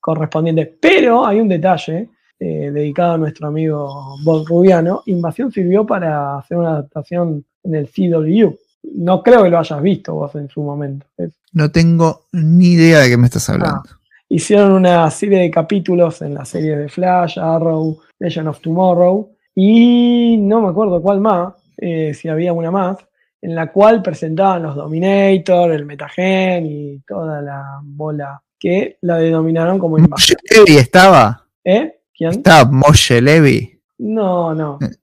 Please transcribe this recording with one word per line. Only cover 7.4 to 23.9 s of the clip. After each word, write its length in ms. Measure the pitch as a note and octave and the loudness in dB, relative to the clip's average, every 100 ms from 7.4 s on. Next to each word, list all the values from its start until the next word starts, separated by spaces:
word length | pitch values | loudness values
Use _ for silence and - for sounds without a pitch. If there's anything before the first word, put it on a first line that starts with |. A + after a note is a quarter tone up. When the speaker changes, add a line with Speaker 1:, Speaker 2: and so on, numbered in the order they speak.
| - _ | -12 _
Speaker 1:
en 100 | G3 | -8
el 140 | D#3 C#3+ | -6 -6
C 200 | - F#3 | -4 -2
W. 440 | E3 D#3 G3 G#3 - _ _ - | -2 0 2 0 -2 _ _ -16
No 280 | - E3+ F#3 | -8 -2 0
creo 200 | G#3 B3 | 2 4
que 80 | F#3+ | 4
lo 80 | E3+ | 2
hayas 240 | D#3 D3+ | -2 -4
visto 320 | D#3+ F3+ - | -2 -4 -6
vos 200 | D#3+ D3 D3+ | -8 -8 -10
en 120 | C#3+ | -12
su 140 | - | -10
momento. 440 | D3 C#3+ C#3+ C#3 - _ | -8 -8 -10 -12 -16 _
Es 140 | F3 _ _ | -12 _ _
Speaker 2:
No 180 | F3 D3+ | -2 0
tengo 560 | D#3 E3 E3+ E3 - _ | 2 2 2 0 -2 _
ni 360 | F3+ D#3 E3+ F3+ | -4 2 4 4
idea 320 | E3+ E3 D#3+ | 6 6 6
de 100 | B2+ | 6
qué 60 | A#2+ | 4
me 80 | A#2+ | 2
estás 240 | A2+ - | 0 -4
Speaker 1:
Ah. 40 | |
Speaker 2:
hablando. 280 | - - - - _ _ _ _ | -2 -2 -4 -10 _ _ _ _
Speaker 1:
Hicieron 440 | F3+ - G#3 G3+ | -4 0 2 4
una 380 | F#3+ F#3 F3 E3 | 4 4 2 2
serie 300 | - G#3 G3 | -2 0 0
de 100 | F3 | 0
capítulos 720 | D#3+ D#3+ G3+ E3+ F3+ E3+ D#3 | -2 -2 -4 -2 0 0 -2
en 100 | D3+ | -10
las 160 | C#3+ C3+ | -12 -10
series 300 | F3 D#3 D3 | -8 -4 -4
de 100 | D3 | -8
Flash, 500 | - F3+ F3+ F3 E3 | -4 -2 0 -2 -4
Arrow, 600 | E3 E3 E3 D#3+ D#3+ D#3 _ _ | -4 -2 -2 -2 -4 -8 _ _
Legend 300 | F3 D#3+ D#3 | -8 -6 -8
of 120 | D3 | -8
Tomorrow, 760 | - E3 F#3 F3 F3+ F#3+ G#3+ _ _ | -6 0 0 2 2 0 -4 _ _
y 840 | - F#3+ A3+ A#3+ A#3+ A#3+ A#3+ A#3 A3+ | 0 4 6 4 4 2 2 2 2
no 240 | G3+ A3 | 2 0
me 60 | G#3 | 0
acuerdo 340 | E3+ G#3+ F3 | -2 -2 -2
cuál 180 | E3+ G3 | 0 0
más, 340 | G#3+ F#3+ F3+ - _ - | 0 0 -4 -10 _ -12
eh, 380 | F3 E3 D#3 | -8 -4 -6
si 140 | C#3+ E3 | -8 -8
había 260 | D#3 F3 | -4 -4
una 160 | E3+ E3 | -4 -4
más, 260 | F#3 F#3 F#3+ _ _ _ _ | -4 -4 -6 _ _ _ _
en 120 | - | -10
la 160 | E3 D#3+ | -8 -6
cual 300 | G3 G#3 | 2 4